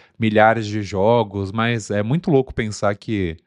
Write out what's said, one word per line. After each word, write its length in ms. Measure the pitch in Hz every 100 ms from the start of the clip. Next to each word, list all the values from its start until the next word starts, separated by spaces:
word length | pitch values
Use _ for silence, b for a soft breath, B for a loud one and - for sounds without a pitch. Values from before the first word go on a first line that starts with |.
| b -
milhares 480 | 110 107 110 113 104
de 160 | 107
jogos, 680 | 95 92 104 120 104 98 98
mas 400 | 110 117 117 101
é 120 | 104
muito 280 | 107 160 190
louco 220 | 135 131
pensar 420 | - 110 101 101 101
que 420 | - 104 90 80